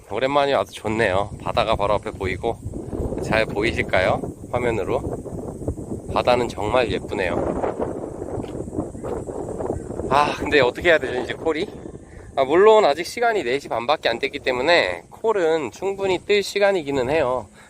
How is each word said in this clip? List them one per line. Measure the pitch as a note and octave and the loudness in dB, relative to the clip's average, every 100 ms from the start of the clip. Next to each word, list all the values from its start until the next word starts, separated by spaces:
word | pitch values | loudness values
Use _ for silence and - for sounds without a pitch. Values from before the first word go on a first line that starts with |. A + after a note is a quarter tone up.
| - | -6
오랜만에 | G2+ C3 C#3+ C#3 | -2 2 2 4
와서 | B2 G2+ | 2 0
좋네요. | - G#2+ A2 A2 F#2 G#2 - | -4 -4 0 2 2 -2 -6
바다가 | - - A2 G#2 | -4 0 0 2
바로 | G2+ | 2
앞에 | G2+ G#2+ | 0 -2
보이고, | F2+ F#2+ F#2+ A#2 A2 - - - - - - | -6 -4 -2 -4 -4 -8 -10 -8 -6 -4 -4
잘 | - A2 A2 | 2 2 2
보이실까요? | G2+ A2 A2 A2 G2 F#2+ C#3+ - - - | 0 0 0 0 2 2 0 -4 -10 -6
화면으로. | B2 B2 A2+ F2+ B2+ - - - - - - - - - - - | -2 0 0 0 -2 -4 -8 -8 -10 -10 -8 -8 -8 -8 -8 -4
바다는 | G#2 A#2 B2 A#2 | 0 2 2 2
정말 | - G#2 B2 A#2 | -4 0 2 2
예쁘네요. | F2+ - G#2 F2+ - - - - - - - - - - - - - - - - - - - - - - - - - - - - | -2 -4 -2 -2 -2 -2 -2 -4 -4 -6 -6 -10 -10 -8 -8 -8 -8 -8 -6 -6 -8 -8 -8 -8 -8 -8 -6 -6 -6 -8 -8 0
아, | C3+ D3 D3+ | 2 2 -2
근데 | C#3+ C#3+ | 2 4
어떻게 | B2 D3 E3 | 4 2 4
해야 | D#3 | 4
되죠, | B2+ B2 | 2 -4
이제 | A2+ | -4
콜이? | A2+ E3 D#3 G3+ - - - - - - - | -4 -2 -2 -4 -10 -16 -16 -18 -20 -6 -2
아, | |
물론 | C3 E3+ G#3+ G#3+ F3 | 4 8 8 8 6
아직 | C#3+ F3 | 2 -4
시간이 | - A#3 G#3+ | 0 0 2
네 | A#2+ C#3 | 0 -2
시 | A#2+ | -2
반밖에 | A#2+ A#2+ D#3+ C#3 | -2 0 0 0
안 | A#2 | 0
됐기 | C3+ C#3 | -2 -2
때문에 | C3+ B2 C#3+ E3+ G2 F2 - | -2 0 4 4 4 -2 -10
콜은 | - A3+ G#3 D#3+ D#3+ B2 | -4 0 2 2 2 -2
충분히 | - F#3+ G3 G3 F3 - | -4 -4 -2 0 0 2
뜰 | G#3 | 0
시간이기는 | F#3+ G3+ G3+ G3 C#3 C#3 B2 | 0 2 2 2 0 0 2
해요. | D#3+ B2+ B2+ G2+ - | 2 2 0 -4 -14